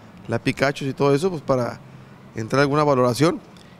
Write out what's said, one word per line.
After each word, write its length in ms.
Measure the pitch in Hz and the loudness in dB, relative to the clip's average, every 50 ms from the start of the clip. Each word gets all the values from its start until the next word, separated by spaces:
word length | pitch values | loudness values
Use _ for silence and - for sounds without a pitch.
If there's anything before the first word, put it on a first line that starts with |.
| - - - - - - | -20 -20 -20 -18 -10 -6
la 120 | 113 117 | -6 -4
Picachos 480 | - 139 127 - 135 139 147 - 147 135 | -2 -4 -2 0 0 -2 -2 -2 -6 -6
y 60 | 123 | -4
todo 200 | - 139 143 139 | 0 2 2 2
eso, 160 | 143 156 190 | 2 0 -2
pues, 120 | 180 147 135 | -4 -4 -4
para 360 | - 135 127 120 117 113 - - - - - - - - - - - - | -2 -2 -2 -2 -4 -6 -12 -16 -20 -20 -20 -20 -20 -20 -20 -20 -14 -10
entrar 240 | - 110 107 127 131 | -10 -6 -2 0 2
a 40 | 143 | 2
alguna 200 | 139 139 151 151 | 2 2 2 2
valoración 560 | 147 139 127 127 123 120 113 143 170 247 226 - - - - - - - - | 2 2 2 2 2 2 2 2 0 0 -2 -8 -16 -20 -20 -20 -20 -20 -20